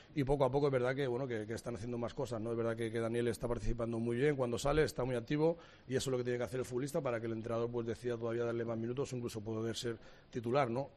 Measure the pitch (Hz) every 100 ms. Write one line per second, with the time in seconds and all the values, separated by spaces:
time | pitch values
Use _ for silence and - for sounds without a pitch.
0 | - 151 131 143 131 135 143 131 123 135
1 | 139 120 135 113 107 113 127 117 120 120
2 | 117 - 127 117 113 117 117 113 117 113
3 | 113 117 120 107 120 117 107 120 113 117
4 | 117 120 147 139 123 117 143 151 135 -
5 | 127 120 117 147 160 165 - - - 131
6 | 135 127 123 120 120 127 120 123 139 165
7 | 139 117 113 113 113 117 120 120 117 110
8 | 120 117 117 117 120 117 113 113 113 123
9 | 139 127 120 113 107 110 113 110 117 113
10 | - - - 131 117 131 131 117 139